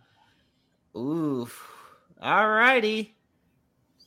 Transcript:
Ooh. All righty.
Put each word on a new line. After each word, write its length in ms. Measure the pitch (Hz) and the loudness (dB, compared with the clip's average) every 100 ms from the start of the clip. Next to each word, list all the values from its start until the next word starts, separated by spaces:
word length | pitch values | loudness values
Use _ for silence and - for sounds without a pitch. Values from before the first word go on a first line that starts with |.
| _ _ _ _ _ _ _ _ _ 90 | _ _ _ _ _ _ _ _ _ -10
Ooh. 520 | 131 165 151 131 120 - - - - _ _ - | -6 -4 -2 -4 -6 -12 -20 -20 -20 _ _ -8
All 280 | 127 180 214 | 0 2 2
righty. 680 | 214 240 262 214 220 214 _ _ _ _ _ _ _ _ _ | 4 4 4 2 -2 -6 _ _ _ _ _ _ _ _ _